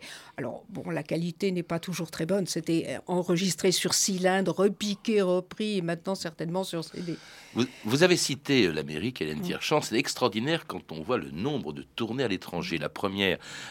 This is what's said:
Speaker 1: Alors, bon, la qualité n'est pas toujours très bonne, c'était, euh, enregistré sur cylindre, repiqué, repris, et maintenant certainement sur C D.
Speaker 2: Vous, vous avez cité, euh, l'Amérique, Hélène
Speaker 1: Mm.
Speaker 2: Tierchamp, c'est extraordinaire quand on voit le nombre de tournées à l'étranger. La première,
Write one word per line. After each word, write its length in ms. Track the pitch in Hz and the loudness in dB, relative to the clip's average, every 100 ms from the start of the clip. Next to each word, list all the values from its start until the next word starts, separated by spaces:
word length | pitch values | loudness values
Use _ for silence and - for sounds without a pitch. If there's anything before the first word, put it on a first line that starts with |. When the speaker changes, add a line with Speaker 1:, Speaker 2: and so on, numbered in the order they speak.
| - - - - | -6 -16 -16 -8
Speaker 1:
Alors, 280 | 123 - - | -8 -8 -12
bon, 200 | 185 - | -10 -4
la 120 | 160 | -4
qualité 480 | 147 160 175 165 196 | -2 -2 -2 -2 0
n'est 140 | 180 | 0
pas 160 | 170 170 | -2 -4
toujours 320 | - 165 165 | -4 -6 -6
très 140 | - 165 | -4 0
bonne, 200 | 196 175 | 0 0
c'était, 380 | - 160 165 - | -2 0 0 0
euh, 100 | 127 - | -6 -2
enregistré 640 | 180 175 175 190 160 190 | -2 2 2 2 2 2
sur 200 | 175 180 | 2 2
cylindre, 600 | - - 185 185 185 180 | 2 2 2 4 4 2
repiqué, 680 | 160 196 202 208 196 - 214 | 4 2 2 -4 -2 2 4
repris, 580 | 185 180 180 - 214 208 | 4 2 0 -6 -2 0
et 40 | |
maintenant 320 | 170 170 180 | 0 -4 -4
certainement 480 | 190 175 160 165 180 | -4 -6 -6 -4 -2
sur 220 | 190 170 | -2 -4
C 160 | 156 - | -6 -8
D. 160 | 175 160 - - - | -6 -8 -10 -20 -8
Speaker 2:
Vous, 100 | - 113 - | -2 -2 -2
vous 180 | 107 135 | 0 6
avez 140 | 180 175 | 6 6
cité, 500 | - 143 - 135 95 | 2 -2 2 6 6
euh, 60 | |
l'Amérique, 480 | 78 73 76 107 131 | 4 -2 -2 -4 -2
Hélène 180 | 78 76 | -4 -2
Speaker 1:
Mm. 40 | |
Speaker 2:
Tierchamp, 380 | 180 - - 151 | -4 -4 2 2
c'est 160 | - 110 | 2 0
extraordinaire 680 | - - 123 104 127 160 - | 0 2 0 2 0 -2 -4
quand 260 | 92 - | -10 -8
on 100 | 80 | -10
voit 160 | 80 123 | -2 -2
le 120 | 71 | -2
nombre 420 | 73 120 147 76 | -4 -2 -2 -4
de 100 | 71 | -8
tournées 400 | 67 - 113 120 | -10 -6 -4 0
à 60 | 123 | 0
l'étranger. 500 | 92 - 85 87 82 | -2 -4 -6 -2 -2
La 100 | 76 | -4
première, 500 | - 101 98 98 82 - - - | -2 -4 2 2 2 -2 -12 -14